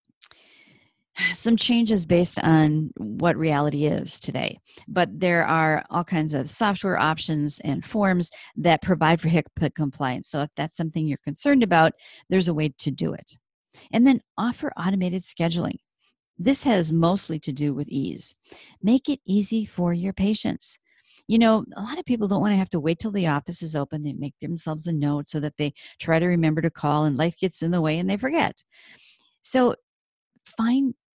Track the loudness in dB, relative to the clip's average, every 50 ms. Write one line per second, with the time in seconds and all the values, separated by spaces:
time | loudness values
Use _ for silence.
0 | _ _ _ _ -20 -20 -20 _ _ _ _ _ _ _ _ _ _ _ _ _
1 | _ _ -10 -6 -4 -4 -4 -2 0 2 2 2 2 2 2 2 2 2 2 0
2 | 0 2 2 2 2 0 -2 -2 2 4 6 6 6 4 2 0 -2 -4 -8 -10
3 | -10 -8 -6 -2 0 0 0 2 0 0 2 2 0 0 0 0 0 0 0 -2
4 | -4 -6 -8 -10 -8 -6 -6 -4 -4 -6 -6 -10 _ _ -20 -20 -14 -4 0 0
5 | 0 0 0 0 0 2 2 2 2 2 2 2 2 2 2 0 -2 -4 -4 -4
6 | -4 -2 -2 -2 -2 -2 -2 -4 -4 -4 -2 0 0 0 0 0 -2 -2 0 0
7 | 0 0 -2 -2 -4 -4 -2 -2 -2 -4 -4 -6 -6 -6 -6 -6 -6 -4 -2 0
8 | 2 2 2 2 0 -4 -6 -18 -20 -16 -8 -2 2 2 2 2 2 0 0 2
9 | 4 4 2 2 2 2 2 2 0 -2 -4 -4 -4 -2 -2 -2 -4 -4 -4 -4
10 | -4 -4 -4 -6 -8 -6 -6 -4 -4 -4 _ -6 -8 -6 -6 -6 -6 -4 -4 -2
11 | -2 -2 -4 -4 -6 -10 -8 -4 0 2 4 4 4 4 6 6 6 4 4 _
12 | -14 -20 -20 -16 _ 0 2 2 2 2 0 0 0 -2 -2 -4 -6 -6 -4 -4
13 | -4 -6 -6 -8 -10 -14 -16 _ _ _ _ _ _ _ _ -20 -10 -2 2 4
14 | 6 6 6 4 0 _ _ -4 -4 -4 -4 -4 -6 -8 -6 -4 -4 -2 0 0
15 | 0 0 -2 -4 -6 -8 -4 -2 -2 0 0 -2 -4 -4 -6 -8 _ _ _ _
16 | _ _ _ _ _ _ _ -2 0 2 2 2 2 2 2 2 2 2 2 2
17 | 4 2 2 0 -2 -4 -8 -6 -6 -6 -4 -2 -2 -2 -2 -2 -4 -6 -4 -4
18 | -4 -4 -6 -8 -12 -14 -16 _ _ -20 -20 -20 -20 -20 -10 _ 0 2 2 2
19 | 2 -2 -6 -6 _ 0 0 0 0 0 -2 -4 -4 -4 -4 -2 0 0 0 0
20 | -2 -4 -2 0 0 0 0 0 -2 -4 -6 -6 -8 -14 -16 -18 _ _ _ _
21 | _ _ _ _ _ 0 2 4 6 6 4 4 0 -4 -10 -10 -10 -8 -8 -6
22 | -4 -2 -2 0 0 0 0 2 2 2 2 2 2 0 -2 -2 0 0 -2 -2
23 | -2 -4 -2 0 0 0 0 0 -2 -4 -6 -6 -6 -4 -4 -4 -4 -4 -6 -6
24 | -6 -6 -6 -6 -8 -10 -10 -10 -10 -8 -8 -6 -6 -6 -8 -6 -4 -4 -2 0
25 | 0 0 -2 -2 -4 -6 -6 -6 -6 -6 -4 -4 -4 -6 -6 -8 -18 -20 -18 -8
26 | -2 0 2 2 2 2 2 2 2 2 2 2 0 -2 -2 -2 -2 0 2 2
27 | 2 2 2 0 0 -2 -2 -2 -4 -4 -4 -2 -2 0 0 2 2 0 0 -2
28 | -2 -2 -2 -2 -2 -2 0 0 0 0 -2 -6 -18 _ _ _ -20 -20 -20 -20
29 | _ _ _ _ _ _ _ _ -10 -2 0 2 2 2 0 -2 _ _ _ _
30 | _ _ _ _ _ _ _ _ _ -12 -6 -2 0 0 2 2 0 0 -4 _
31 | _ _ _